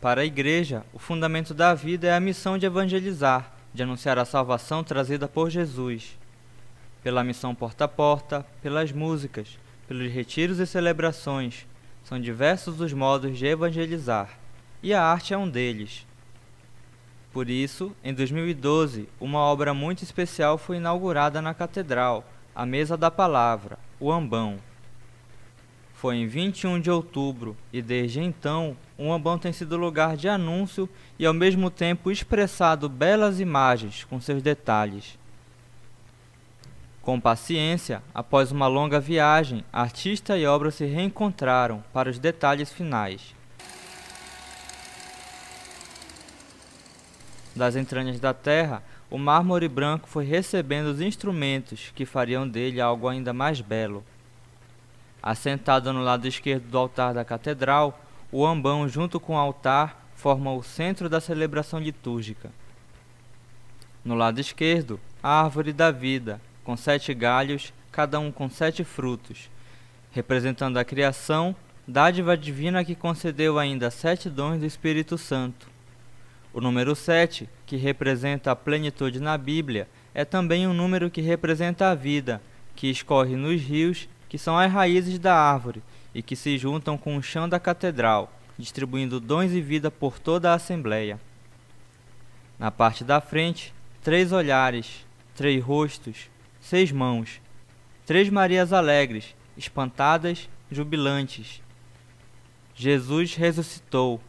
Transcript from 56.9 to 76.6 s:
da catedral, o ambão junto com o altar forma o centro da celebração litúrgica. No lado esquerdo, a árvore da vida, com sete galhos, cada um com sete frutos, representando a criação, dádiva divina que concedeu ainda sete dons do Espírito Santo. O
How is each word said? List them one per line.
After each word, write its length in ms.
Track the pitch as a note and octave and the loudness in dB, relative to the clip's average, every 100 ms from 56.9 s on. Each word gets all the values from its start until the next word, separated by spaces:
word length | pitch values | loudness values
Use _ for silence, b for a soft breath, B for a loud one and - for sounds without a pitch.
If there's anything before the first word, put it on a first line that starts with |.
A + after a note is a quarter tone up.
| - B2+ | 0 0
da 120 | A#2+ | 0
catedral, 760 | A#2 A#2 - D3 C3 C#3 D3 - B B B | -4 -6 -6 -2 2 4 2 -2 B B B
o 160 | C3 D3+ | 0 2
ambão 420 | E3 C#3 D3 D3 | 2 2 0 0
junto 300 | C3 E3+ E3+ | -2 -2 -2
com 160 | - | -2
o 40 | D#3 | 0
altar 680 | C#3+ C3+ C3 C3+ D#3 - - | 0 0 2 4 2 -2 -20
forma 380 | - C#3+ C3+ C#3 | -4 2 2 2
o 100 | C3 | -4
centro 460 | A#2+ - E3 G3 E3+ | -8 -4 -4 -2 0
da 120 | D#3+ | -2
celebração 600 | D#3+ D#3+ D#3 D3+ D3+ D#3+ | 0 -2 0 -2 -4 -4
litúrgica. 720 | D#3 C#3+ - A#2+ G#2+ G#2+ - - - - - - - - - - - - - - - - | -6 -6 -6 -6 -6 -10 -12 -16 -18 -20 -20 -20 -20 -20 -20 -20 -20 -20 -18 -18 -18 -12
No 100 | - | -4
lado 260 | A#2 A#2 A2+ | 2 2 2
esquerdo, 600 | C#3 - D#3+ E3+ C3+ G#2 - - | -4 -2 2 2 0 -8 -10 -8
a 220 | C#3 D3+ | 2 4
árvore 300 | D#3 C#3+ D3+ | 4 0 -4
da 180 | D3 E3 | 4 4
vida, 500 | C3+ B2+ C3+ A#2 G#2 - - | 4 0 -2 -2 -10 -12 -18
com 140 | - A#2+ | -8 -6
sete 360 | - C#3+ - | 0 0 0
galhos, 600 | B2+ A#2+ B2 C#3 C#3+ - - - | 0 4 4 2 -2 -6 -16 -12
cada 300 | - D3 D3+ | -2 0 0
um 100 | D3+ | -2
com 180 | - C3+ | -4 -6
sete 360 | - D#3+ D#3+ | 0 0 0
frutos, 640 | F3 - C3 A#2+ - A2+ - - b b b b - | -6 -4 -4 -4 -8 -16 -16 -18 b b b b -10
representando 640 | - A#2+ C3 B2 B2+ C3+ B2 | -8 0 2 2 -2 -2 0
a 80 | |
criação, 720 | A#2+ C3+ C#3 C3 - D#3 F3 F#3+ - - - | -2 2 0 0 0 2 2 -2 -10 -20 -4
dádiva 480 | B2+ D#3 F3+ F3 F3 | 4 4 4 2 2
divina 480 | D3 C#3 D#3 F3+ | 0 -4 0 0
que 100 | E3+ | 0
concedeu 640 | E3+ E3+ E3 E3+ C#3+ D#3 D3+ | -2 -4 -2 -4 0 2 4
ainda 320 | C#3+ C3+ A#2+ | 2 0 -2
sete 400 | - E3 F3+ G3 | 0 0 0 -2
dons 300 | C3+ C#3+ E3 | -4 -2 0
do 60 | D3+ | -2
Espírito 520 | - D#3+ D#3 D#3+ E3+ | -2 0 0 0 -4
Santo. 480 | - C3+ B2+ B2 - - - - - - b b b | -2 -2 -2 -6 -18 -20 -20 -20 -20 -20 b b b
O 60 | - | -2